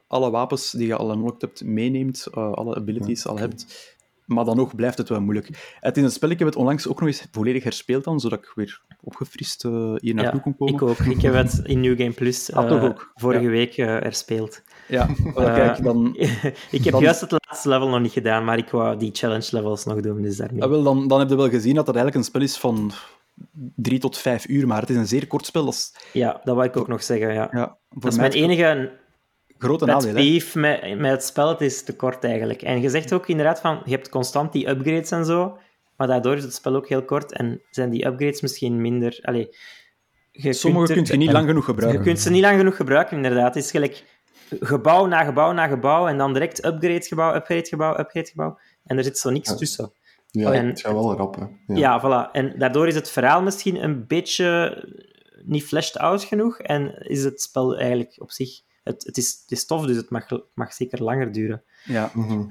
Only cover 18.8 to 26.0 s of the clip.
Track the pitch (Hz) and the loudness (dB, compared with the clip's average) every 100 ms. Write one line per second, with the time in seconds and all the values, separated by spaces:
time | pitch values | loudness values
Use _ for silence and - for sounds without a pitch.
18.8 | 113 110 113 - 120 110 - 117 107 104 | 0 0 -4 -2 -2 -2 -2 -4 -2 -4
19.8 | 110 107 107 104 104 101 113 120 131 151 | -4 -4 -2 -2 -4 -4 -6 -2 2 4
20.8 | 143 135 135 135 135 135 131 120 113 151 | 4 2 4 4 4 4 4 2 2 2
21.8 | 147 120 135 139 113 135 139 - 127 110 | 2 2 2 0 -2 -2 -2 -2 -2 0
22.8 | 104 104 - _ _ - - 156 123 - | -4 -8 -16 _ _ -20 -20 -16 -12 -6
23.8 | 113 254 131 - 135 117 - 139 127 107 | -2 0 -2 -2 -2 -2 0 0 2 0
24.8 | 104 120 107 127 - 139 - 170 135 - | 0 0 0 -2 -2 -6 -4 -2 -2 -4
25.8 | - - | -8 -12